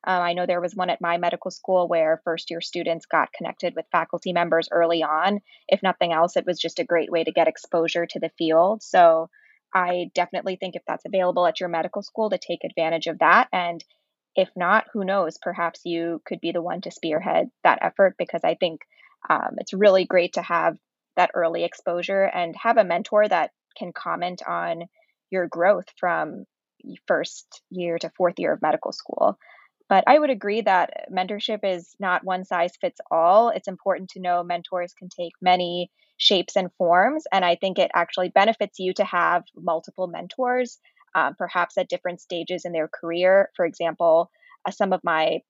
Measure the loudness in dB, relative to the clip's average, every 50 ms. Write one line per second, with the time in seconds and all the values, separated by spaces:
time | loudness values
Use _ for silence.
0 | 0 0 0 0 0 0 -2 -2 -2 -2 -2 -2 -2 -6 -4 -4 -2 -2 -2 -2
1 | 0 -2 0 0 0 -2 -4 -4 -8 -12 -12 -10 -4 0 2 2 2 2 2 2
2 | 2 2 0 -2 _ -6 -6 -6 -6 -10 -10 -10 -10 -8 -8 -6 -4 -4 -4 -4
3 | -4 _ 0 0 0 0 -4 -10 -10 -10 -8 _ -6 -4 -4 -6 -8 _ -2 -2
4 | -2 _ -8 -6 -6 -2 0 0 2 2 2 0 0 0 2 2 2 2 2 0
5 | 0 0 0 0 0 0 0 -2 _ _ -20 -20 _ 0 0 2 2 -2 0 _
6 | 0 0 2 2 2 2 0 -2 -2 -2 -4 -4 -4 -6 -4 -6 -2 0 0 0
7 | 0 0 -2 0 0 0 2 2 2 2 0 -4 -8 _ -2 0 0 0 -2 -4
8 | -4 -4 -6 -6 -6 -8 _ -4 0 2 4 4 4 4 0 -4 -6 0 4 6
9 | 8 8 6 4 0 -6 _ _ _ _ _ _ _ _ -2 -2 0 0 -2 -4
10 | -4 -4 _ -2 -2 -2 -4 -6 -6 -6 -6 -6 -8 -10 -10 -10 _ -6 -8 -8
11 | _ -2 -2 0 0 2 2 2 2 2 0 -2 -6 -4 -4 -4 -4 -4 -6 -10
12 | -10 -8 _ -4 -2 -2 -2 -6 -6 -8 -8 -8 -8 -8 -4 -2 -2 0 -2 -2
13 | -4 -6 -4 2 4 6 6 6 4 2 -2 -4 -4 -4 -6 -10 -14 _ _ _
14 | _ _ _ _ _ _ _ 0 0 0 _ -2 2 4 4 2 2 -2 -6 -4
15 | -2 0 0 0 0 -2 -6 -8 -8 -8 -4 -2 -4 -4 -4 -8 _ -6 -4 -4
16 | -4 -4 -6 -8 _ -10 -10 -6 -6 -4 -4 -4 -4 -4 -8 -8 -8 -12 -12 -8
17 | -4 -2 -2 -2 0 0 0 0 0 0 _ _ 4 4 4 4 0 -4 2 4
18 | 2 2 4 -2 -8 -6 -6 -2 -2 -2 0 0 -4 -4 -4 -8 -18 _ _ _
19 | -20 _ _ _ -2 -2 -2 0 0 -6 -6 -8 -10 -8 -2 4 6 6 6 6
20 | 2 4 2 2 2 2 -4 -6 -4 -2 -2 0 0 0 -2 -4 _ _ _ _
21 | _ _ _ 2 2 2 2 0 0 0 0 -2 -4 -4 -6 -6 _ -4 -4 -4
22 | -2 -2 0 2 2 2 0 -2 -4 -4 -6 -2 0 4 4 4 4 4 0 -4
23 | -2 2 4 4 4 4 2 0 0 -2 _ _ _ _ _ -12 -12 -12 -12 -10
24 | -6 -6 -6 -4 -4 -6 -8 -10 -8 -6 -6 -4 -4 -4 -6 -8 -10 -16 _ _
25 | _ _ _ _ _ _ -4 -4 -4 -4 -2 2 4 4 4 2 -2 -12 _ _
26 | -4 -2 -2 -2 -4 -6 -8 -14 -18 _ _ _ _ _ _ _ -20 -20 -20 -20
27 | _ 0 0 0 0 -6 -10 -18 -20 _ -20 -20 _ _ -10 -8 -6 -4 -4 -6
28 | -6 -10 _ 0 0 0 0 0 -2 -2 -2 0 0 0 0 -2 -4 -8 -10 -10
29 | -14 -12 -2 0 0 0 0 _ _ -20 -20 -20 _ _ _ _ _ _ 2 2
30 | 6 6 4 6 4 2 -2 -2 -4 -4 -4 -2 0 2 2 2 2 0 -6 -14
31 | -14 -8 -6 -6 -4 -4 -6 -8 -6 -6 -6 -4 -2 -4 -4 -4 -8 -16 _ _
32 | -2 -2 -2 -2 -2 -4 -4 -4 -4 _ -2 0 0 -2 -2 _ -6 -6 _ -8
33 | -6 -2 0 2 4 6 6 6 6 4 0 -2 _ -8 -12 -6 _ -2 -2 -2
34 | -4 -12 -14 -6 -2 -2 -2 -2 -2 -4 -6 -6 -6 -8 -6 -6 -6 -8 _ _
35 | -20 -18 -10 -10 -10 -10 _ _ 2 4 4 4 2 -4 -4 -6 -6 -8 _ _
36 | _ _ _ _ 2 4 4 4 0 0 -2 -2 -2 -2 _ _ 2 4 4 4
37 | 4 4 0 -2 -4 -2 0 0 2 2 0 0 -2 -4 0 0 0 2 2 -2
38 | -2 0 -2 -4 -4 -2 _ 2 2 2 2 _ -4 -6 _ -6 -6 -4 -2 -2
39 | -2 0 0 0 2 2 0 0 -2 _ _ -8 -4 -4 -4 -4 -6 -10 _ -8
40 | -8 -8 -8 -12 -12 -12 -6 -4 -2 -2 0 -2 -2 -4 -8 _ _ _ _ _
41 | _ _ _ 0 0 0 -2 _ -8 -4 -2 -2 -2 0 -2 -4 -4 _ -6 -6
42 | _ -8 -8 -8 -10 _ -8 -8 -6 -6 -6 -6 -6 -6 -4 -4 -4 -4 -6 -10
43 | -8 -6 -2 2 4 6 6 6 4 2 _ -2 -2 -2 -2 -2 -4 -4 0 _
44 | 4 4 4 4 2 _ _ _ _ -20 -20 _ _ -10 -2 -2 0 0 0 -2
45 | 0 0 0 2 2 0 0 -4 _